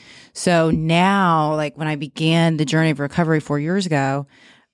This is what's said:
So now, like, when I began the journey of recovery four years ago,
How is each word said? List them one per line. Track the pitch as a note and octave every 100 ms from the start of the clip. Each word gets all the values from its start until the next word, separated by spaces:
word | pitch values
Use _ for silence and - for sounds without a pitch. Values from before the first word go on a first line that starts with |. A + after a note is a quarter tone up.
| - - -
So | - - E3+ D#3+
now, | D#3+ D#3+ E3+ F#3 G3 F3+ D#3+ D3+
like, | D3+ D3+ -
when | D#3
I |
began | D3+ D3+ - D#3+ E3 E3 D#3
the |
journey | D#3 D#3 D#3+
of | C#3+
recovery | C#3 - D#3+ D#3
four | C#3+ D3
years | D3+ F#3+ F3+
ago, | D3 C3+ C#3 C#3 _ - _ _